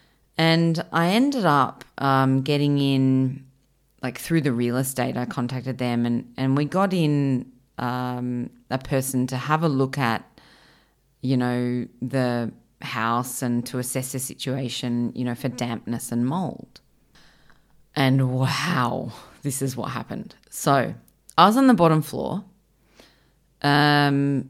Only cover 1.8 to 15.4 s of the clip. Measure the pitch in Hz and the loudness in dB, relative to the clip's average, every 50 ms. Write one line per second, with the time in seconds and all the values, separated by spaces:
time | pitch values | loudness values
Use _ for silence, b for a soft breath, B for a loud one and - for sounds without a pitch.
1.8 | - - - - 135 139 135 135 135 131 135 135 131 147 147 143 143 143 143 143 | -20 -18 -10 -4 0 2 2 4 4 4 2 2 2 0 0 2 2 2 2 2
2.8 | 139 139 135 135 131 131 131 131 131 131 135 - - - _ _ _ _ _ _ | 2 2 2 4 4 4 4 2 2 0 -2 -6 -12 -18 _ _ _ _ _ _
3.8 | _ _ _ - - 127 120 - - - 165 165 139 147 120 117 120 120 120 127 | _ _ _ -10 -8 -8 -8 -8 -4 0 0 2 2 2 0 0 0 0 0 0
4.8 | 135 131 - 127 123 127 127 123 123 - - - 120 117 131 127 117 131 131 131 | -2 -2 -2 -2 -2 -2 -2 -4 -4 -4 -4 -4 -4 -4 -4 -6 -6 -6 -6 -4
5.8 | 127 123 120 120 120 120 120 113 - - - - 131 135 135 143 147 143 151 185 | -2 -2 0 0 0 0 0 -2 -4 -6 -8 -4 0 0 2 2 0 0 0 0
6.8 | 196 196 190 180 160 147 147 143 143 139 131 123 - - - _ _ _ _ - | 0 2 2 2 2 2 2 2 2 2 0 0 -2 -6 -18 _ _ _ _ -6
7.8 | 123 123 123 123 127 123 123 123 123 123 123 123 117 - - - _ - 131 135 | -4 -4 -4 -4 -4 -4 -6 -6 -6 -6 -4 -6 -6 -8 -12 -16 _ -8 -8 -6
8.8 | 135 - 147 135 131 - - 127 127 127 131 123 123 143 156 156 170 160 139 131 | -4 -2 -2 -2 -2 0 0 0 0 0 -2 -4 -2 0 0 2 2 2 2 2
9.8 | 135 131 135 143 135 117 113 - - - _ b b b b b b b b b | 0 0 0 -2 -2 0 -2 -2 -6 -12 _ b b b b b b b b b
10.8 | b b b b _ _ _ _ - 127 135 123 123 123 123 123 123 123 123 123 | b b b b _ _ _ _ -2 0 2 2 2 0 0 0 -2 -2 -2 -4
11.8 | 120 - - - 143 123 127 135 127 123 120 120 120 110 - - _ _ _ - | -4 -6 -10 -10 -8 -4 -2 0 0 0 0 -2 -4 -4 -8 -12 _ _ _ -16
12.8 | - - - 113 110 113 120 120 123 131 - - 135 120 120 120 120 - - 123 | -12 -8 -6 -2 0 0 0 0 -2 -4 -6 -6 -4 -2 -2 -2 -2 -4 -6 -6
13.8 | 127 - - 131 127 - - 131 127 - - - - 135 127 135 135 120 - - | -6 -4 -4 -6 -6 -4 -6 -8 -8 -8 -10 -8 -6 -4 -4 -4 -4 -6 -8 -6
14.8 | - 123 120 120 120 117 - - 127 123 120 120 | -4 -4 -2 -2 -2 -2 -4 -4 -4 -4 -4 -4